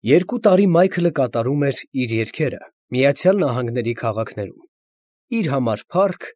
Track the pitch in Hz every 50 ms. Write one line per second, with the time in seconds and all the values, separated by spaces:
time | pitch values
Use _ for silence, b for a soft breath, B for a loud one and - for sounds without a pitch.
0 | - 107 135 175 175 - 240 247 - 208 185 185 202 190 170 170 185 190 185 -
1 | 170 147 - - 131 123 - 120 113 123 143 147 143 139 135 - - _ _ 131
2 | 127 113 113 113 113 107 - - 160 135 - - - - _ _ _ _ - 127
3 | 131 139 139 - - 180 196 208 170 135 120 123 127 120 117 123 113 117 117 -
4 | - 117 104 107 113 - - - 101 95 - - - _ _ _ _ _ _ _
5 | _ _ _ _ _ _ 233 226 202 151 135 139 123 117 110 104 - _ - 175
6 | 196 190 175 - - - -